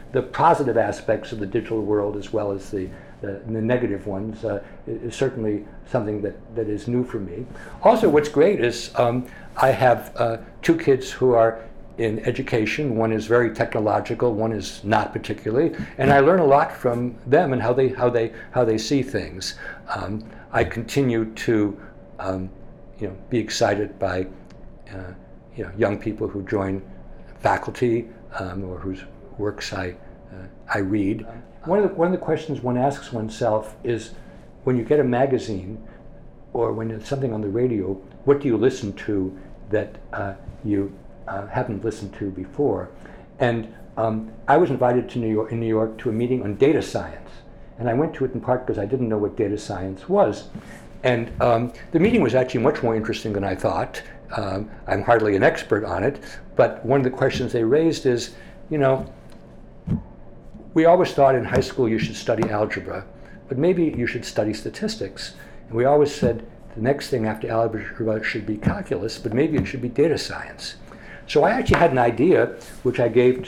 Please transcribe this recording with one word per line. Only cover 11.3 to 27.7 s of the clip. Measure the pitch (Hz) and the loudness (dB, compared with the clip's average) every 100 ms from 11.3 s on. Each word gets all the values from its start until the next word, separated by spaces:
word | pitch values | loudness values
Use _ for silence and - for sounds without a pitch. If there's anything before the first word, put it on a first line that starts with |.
are | 117 113 113 - - - - | 6 6 2 -8 -16 -14 -4
in | 113 107 131 | -2 0 -2
education. | 120 - 120 107 - 151 113 | -4 -2 0 0 0 -2 0
One | 113 | 0
is | 110 107 | 0 2
very | 120 117 | 4 4
technological, | 110 117 120 107 104 98 120 123 | 0 -2 0 2 0 0 0 0
one | 107 110 | 0 -2
is | 110 92 - | -2 -6 -8
not | 101 107 - | 0 2 0
particularly. | 113 - 107 - 117 165 - - - | -4 -6 -6 0 2 2 0 -8 2
And | 135 | 6
I | 139 | 8
learn | 139 185 | 8 8
a | |
lot | 151 139 160 | 8 6 6
from | - 127 120 123 117 - | 0 -2 0 -2 -6 4
them | 143 170 | 4 6
and | 127 | 2
how | 117 | 2
they, | 127 131 | 4 2
how | 127 123 | 4 2
they, | 117 113 - - | 2 0 -4 -4
how | 127 | 2
they | 117 110 | 2 2
see | 110 143 | 2 0
things. | 127 107 82 90 - - - - - | 0 -4 -6 -8 -10 -10 -12 -12 -8
Um, | - 92 110 - - - | -6 -6 -8 -10 -16 -4
I | 117 | 0
continue | 117 - 110 - 131 117 110 | 0 -2 -2 0 2 2 0
to, | 110 - 110 104 101 - - - - | -4 0 2 2 -2 -12 -20 -18 -8
um, | 95 95 92 - - - - - | -6 -4 -6 -12 -18 -18 -20 -10
you | 101 | -10
know, | 92 - | -10 -4
be | 120 | -2
excited | 104 - 107 101 101 - | -2 0 2 2 -2 -4
by, | 95 92 90 - - - - - - | -2 -2 -4 -10 -20 -18 -18 -18 -16
uh, | 98 92 92 - - - | -14 -14 -16 -18 -20 -16
you | - | -10
know, | 90 95 | -10 0
young | 107 101 | 0 0
people | - 107 107 | -4 -4 -6
who | 101 | -6
join | 95 107 95 95 - - - - - - | -4 -2 -2 -4 -8 -16 -16 -18 -18 -4
faculty, | - 92 - | 0 0 -2